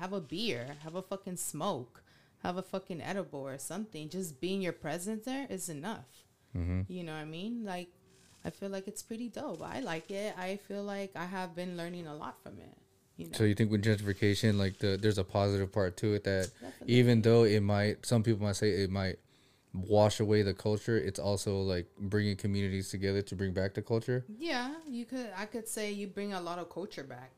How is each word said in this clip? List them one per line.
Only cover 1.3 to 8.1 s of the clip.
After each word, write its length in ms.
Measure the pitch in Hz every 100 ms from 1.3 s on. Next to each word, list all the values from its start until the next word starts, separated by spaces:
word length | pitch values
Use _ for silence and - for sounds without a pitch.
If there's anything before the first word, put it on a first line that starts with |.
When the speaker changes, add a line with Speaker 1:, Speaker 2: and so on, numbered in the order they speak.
| 180
Speaker 1:
smoke, 680 | - 151 190 147 - - _ _ _ _
have 140 | - 180
a 60 |
fucking 380 | 185 190 190 170
edible 400 | - 196 156 143
or 160 | 135 135
something. 500 | - 170 220 165 151
Just 320 | 180 175 139
being 200 | 175 196
your 100 | 180
presence 520 | 160 156 165 185 220 233
there 200 | 269 269
is 200 | 190 175
enough. 560 | 151 175 220 - - _ _ _ 90
Speaker 2:
Mm-hmm. 260 | 85 92 98
Speaker 1:
You 160 | 180
know 80 | 170
what 60 | 156
I 40 |
mean? 400 | 151 160 208 240
Like, 240 | 208 180 175 _ _